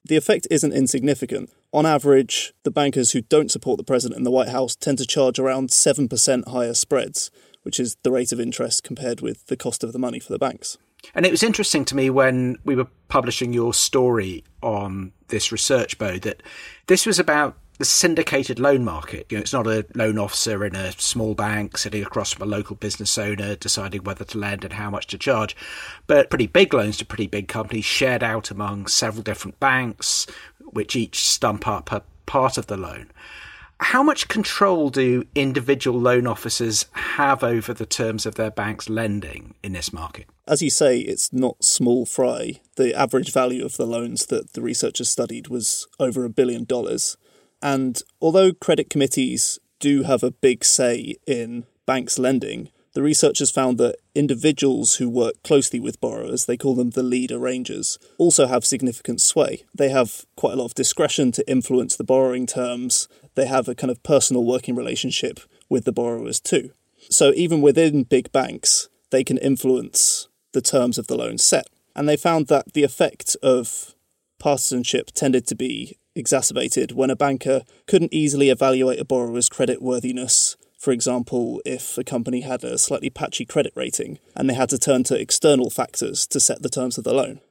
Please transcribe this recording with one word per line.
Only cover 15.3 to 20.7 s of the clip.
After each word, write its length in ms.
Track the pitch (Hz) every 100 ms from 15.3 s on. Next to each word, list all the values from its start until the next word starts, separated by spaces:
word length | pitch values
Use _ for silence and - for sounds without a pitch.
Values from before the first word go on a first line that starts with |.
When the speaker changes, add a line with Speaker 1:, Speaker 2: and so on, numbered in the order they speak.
| 110 -
Speaker 2:
research, 460 | 110 - 131 110 -
Beau, 200 | 104 92
that 220 | 104 - - - - - -
this 180 | 185
was 140 | 226 175
about 400 | 165 151 147 - _ _
the 80 |
syndicated 760 | - - 180 165 156 139 131 120
loan 240 | 139 139
market. 440 | 117 80 - - -
You 80 | 104
know, 60 |
it's 100 | 101
not 140 | 131 110
a 180 | 110 107
loan 240 | 123 110 107
officer 460 | 101 - 117 101
in 100 | 101